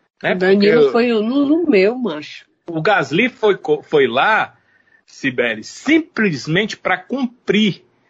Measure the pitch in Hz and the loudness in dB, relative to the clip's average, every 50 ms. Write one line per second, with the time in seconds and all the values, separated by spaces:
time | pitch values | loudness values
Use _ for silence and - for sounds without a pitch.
0 | _ _ _ _ - 156 190 180 185 190 196 208 202 202 - 156 143 139 - 233 | _ _ _ _ -4 -4 -2 0 2 2 4 4 4 4 4 4 4 4 2 2
1 | 240 247 233 214 214 233 262 285 285 269 311 339 349 302 220 190 185 208 247 254 | 0 0 0 -2 -2 0 0 0 2 2 0 0 2 2 2 4 4 2 0 -2
2 | 247 190 151 151 147 - - - - _ _ _ - - 165 160 156 214 202 180 | -6 -6 -8 -8 -12 -14 -18 -20 -20 _ _ _ -14 -8 -6 -2 0 0 2 0
3 | 151 127 139 190 240 247 - - 214 208 190 190 - - 220 - - - 160 147 | 0 -2 -2 0 0 -2 -2 0 0 0 0 0 0 -2 -2 -2 -2 0 2 2
4 | 135 117 117 131 165 208 220 190 123 - _ _ _ _ _ _ _ _ _ _ | 2 2 2 0 0 2 0 0 -2 -4 _ _ _ _ _ _ _ _ _ _
5 | _ _ - - - 135 123 123 120 117 110 107 110 - - - - 262 320 320 | _ _ -12 -6 -6 -4 -2 -2 -2 -2 -4 -6 -10 -16 -16 -8 -2 0 0 0
6 | 320 - - - 220 196 147 123 - 151 160 190 220 208 - - - 185 185 175 | 0 -2 -4 -2 -2 -2 -2 -4 -4 -2 -2 -2 -2 -4 -6 -8 -6 -4 -4 -4
7 | - - 240 277 262 240 - _ - - 190 208 220 196 160 - _ _ _ _ | -6 -8 -6 -6 -6 -6 -8 _ -4 -2 0 2 2 0 -2 -6 _ _ _ _
8 | _ | _